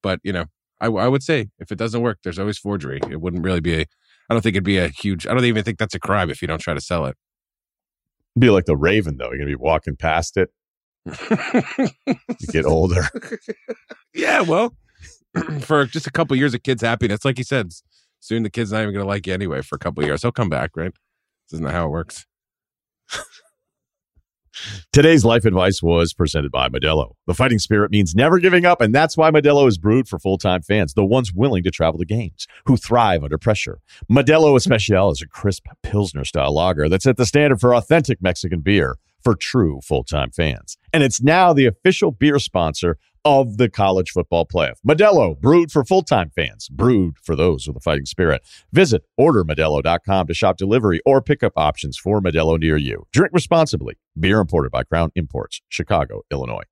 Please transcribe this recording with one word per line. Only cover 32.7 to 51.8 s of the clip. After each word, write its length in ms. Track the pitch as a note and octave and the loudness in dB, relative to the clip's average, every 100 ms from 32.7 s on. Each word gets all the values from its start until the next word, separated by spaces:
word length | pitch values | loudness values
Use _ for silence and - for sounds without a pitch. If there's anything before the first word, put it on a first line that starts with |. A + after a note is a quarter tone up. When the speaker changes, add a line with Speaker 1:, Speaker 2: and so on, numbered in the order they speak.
| B2+ | 0
Speaker 2:
thrive 440 | - B2 A2 F2 C#2+ | 2 2 4 2 -2
under 120 | D#2 | -4
pressure. 420 | - G#2 - - _ - - | -2 -2 -4 -12 _ -20 0
Modelo 460 | B2 C3 D#3 D#3 C3+ | 2 4 4 6 4
Especial 560 | - A#2 G2 F#2+ G2 | 4 0 2 2 2
is 100 | C#2+ | 0
a 60 | - | -8
crisp 380 | - G#2 F#2+ - - | -6 -4 -4 -12 -16
Pilsner-style 680 | - G#2 G2 D2 C2+ D2 C#2 D2 | -6 -4 -4 -6 -6 -2 0 0
lager 320 | F2+ D#2 D2+ | 0 0 0
that's 180 | F#2 C3 | 2 0
at 120 | A#2+ | 0
the 80 | B2 | 2
standard 340 | D3 D3 A#2+ | 2 2 4
for 160 | B2 A#2+ | 4 2
authentic 460 | - E3 C#3 B2 | 4 0 2 -2
Mexican 400 | F#2 F2 F2 F2 | -2 -2 -4 -4
beer 360 | D#2 G2+ C2+ B1+ _ _ | 2 2 2 -4 _ _
for 140 | - G2+ | -2 -2
true 460 | - B2+ E2+ C#2 | 0 0 0 -2
full-time 480 | - C#2 B1 D2+ B1+ | -4 -4 -2 -4 -4
fans. 460 | - D#2+ A#1+ - - _ | -2 -2 -4 -12 -20 _
And 100 | D#3+ | 2
it's 180 | C#3 - | 2 2
now 300 | C3 F3 F3+ | 2 4 4
the 140 | D3 B2+ | 6 4
official 460 | G2 F#3 - F#3+ | 4 0 2 0
beer 280 | B2 D3 C#3+ | 2 2 2
sponsor 580 | - F#2 D#2+ D2+ F2 D#2+ _ _ D3 | -2 -2 -2 -2 -4 -4 _ _ 4
of 300 | C#3 B2+ G2+ | 4 2 0
the 100 | B2 | 0
college 440 | - G2 F#2 F2 | 2 2 2 0
football 340 | - E2 E2+ E2+ | -4 -2 -2 0
playoff. 300 | F2+ C#2 A#1 A2 | -2 -2 -2 0
Modelo, 480 | D#3 G#3+ E3+ G2+ C#2 | 4 6 4 2 0
brewed 300 | A#2+ E3+ E3+ | 4 4 4
for 120 | D#3 | 0
full-time 460 | B2 F#3+ F3 A#2+ E2 | 2 0 2 -2 0
fans, 400 | - C#2 G#1 - | -4 -6 -6 -16
brewed 460 | C2+ A#2 A#2 F2 D2 | 0 2 2 0 -4
for 120 | - D2 | -6 0
those 300 | F2 C#2+ D2 | 0 0 -6
with 80 | B1+ | -6
a 40 | |
fighting 260 | - D2 C#2 | -2 -2 -4
spirit. 380 | - F2 C2+ _ - _ | -2 0 0 _ -20 _
Visit 300 | - F3+ A2+ _ - | 2 4 2 _ 2
order 260 | C#3+ B2 | 4 4
modelo 380 | E2 D2+ D#2 D2 | 0 0 0 0
dot 200 | D2 E2+ - | 0 -2 0
com 220 | F#2+ E2 | -2 0
to 60 | E2+ | 0
shop 220 | G2+ F2+ | 0 0
delivery 440 | G2 A#2 G#2+ E2 - | 0 2 2 0 2
or 160 | C3+ | 2
pickup 300 | C3 C#3+ A2+ - | 2 -2 -2 0
options 420 | D2+ - | -2 -2